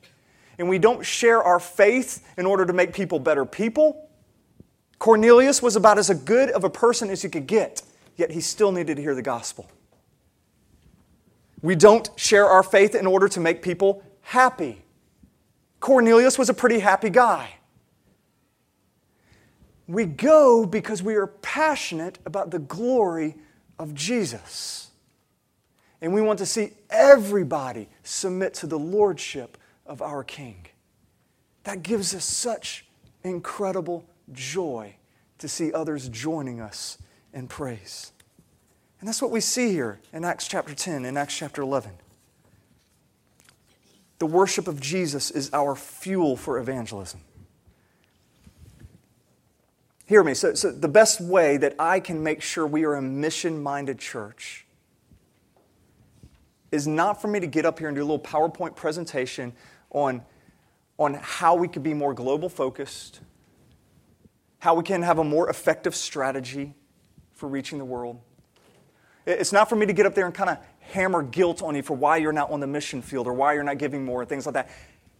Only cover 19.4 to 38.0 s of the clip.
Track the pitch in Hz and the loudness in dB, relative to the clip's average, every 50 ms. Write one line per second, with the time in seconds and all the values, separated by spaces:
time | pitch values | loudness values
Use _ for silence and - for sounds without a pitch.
19.4 | _ _ _ _ _ _ _ _ _ - 170 220 226 165 143 - 208 294 311 311 | _ _ _ _ _ _ _ _ _ -6 -2 -2 -2 -2 -2 0 4 6 8 8
20.4 | 294 254 240 233 220 175 208 214 - - 220 175 185 220 220 208 196 185 - - | 8 8 6 6 4 2 -2 -4 -4 -4 -6 -6 -4 -2 -2 -2 -2 -4 -6 -12
21.4 | - - - 269 311 311 285 - - - 175 160 165 185 - - - 175 156 196 | -10 -6 -2 0 0 0 0 -2 -6 -8 -8 -8 -10 -10 -12 -14 -14 -10 -8 -8
22.4 | 202 170 180 165 143 139 - 175 233 247 262 247 208 175 165 165 156 156 151 - | -6 -6 -6 -8 -8 -8 -8 -6 -2 0 2 2 2 0 0 -4 -4 -6 -8 -10
23.4 | - _ _ _ _ _ _ - 160 151 147 139 151 196 247 233 190 131 113 104 | -20 _ _ _ _ _ _ -14 -14 -12 -10 -8 -6 -4 -2 -2 -2 -4 -6 -12
24.4 | - - - - - - - - - - _ _ _ _ _ _ _ _ _ _ | -16 -16 -14 -12 -12 -12 -12 -14 -16 -20 _ _ _ _ _ _ _ _ _ _
25.4 | _ _ _ _ _ _ _ _ _ _ _ - 165 165 190 214 214 214 214 - | _ _ _ _ _ _ _ _ _ _ _ -10 -6 -2 0 2 2 2 0 0
26.4 | 196 - - 226 208 - - _ _ - 202 220 269 277 277 254 202 202 208 202 | -2 -4 -4 -4 -4 -4 -8 _ _ -2 2 6 10 10 10 10 8 2 -2 -2
27.4 | 170 127 165 147 135 127 120 117 101 - _ _ - - - - - 190 185 185 | -2 -2 -4 -6 -6 -8 -10 -12 -14 -16 _ _ -16 -12 -10 -6 -6 -6 -4 -4
28.4 | 190 185 - - - 147 160 151 147 170 190 208 208 202 170 143 - - - 139 | -4 -6 -6 -8 -8 -6 -6 -6 -4 -2 0 2 2 2 0 -2 -8 -12 -12 -12
29.4 | 120 - _ - _ _ _ _ _ - 151 123 143 151 147 139 131 - - 147 | -14 -16 _ -20 _ _ _ _ _ -18 -14 -12 -10 -10 -10 -10 -12 -12 -16 -18
30.4 | 139 120 98 90 85 - _ _ _ _ _ _ _ _ _ _ _ _ _ _ | -18 -18 -20 -20 -20 -20 _ _ _ _ _ _ _ _ _ _ _ _ _ _
31.4 | _ _ _ _ - 202 196 185 151 180 233 202 196 165 196 180 - - - - | _ _ _ _ -12 -12 -10 -8 -6 -4 -4 -2 -2 -4 -6 -6 -6 -6 -6 -4
32.4 | - 240 220 - - - - - - _ _ _ _ _ _ _ - 185 185 175 | -4 -4 -6 -8 -8 -12 -14 -14 -18 _ _ _ _ _ _ _ -10 -8 -8 -8
33.4 | 175 - - - 202 190 185 190 165 175 175 165 - _ _ _ _ - 135 127 | -8 -10 -8 -6 -4 -4 -4 -4 -6 -6 -8 -10 -10 _ _ _ _ -20 -18 -14
34.4 | 127 131 151 190 180 151 127 113 107 101 98 _ _ _ _ _ _ _ _ - | -12 -8 -6 -6 -6 -6 -6 -8 -10 -14 -18 _ _ _ _ _ _ _ _ -16
35.4 | - 147 - - 165 156 - 160 160 160 151 143 131 127 113 113 123 160 165 156 | -14 -10 -8 -6 -4 -4 -4 -4 -4 -4 -6 -8 -8 -12 -12 -10 -8 -6 -6 -6
36.4 | 139 127 120 117 113 104 - - - - - - - _ _ _ _ _ - 135 | -8 -10 -12 -12 -14 -14 -14 -14 -14 -14 -16 -18 -20 _ _ _ _ _ -16 -16
37.4 | 127 120 - - 147 127 117 104 92 - - - | -16 -14 -12 -12 -10 -10 -12 -14 -16 -18 -18 -18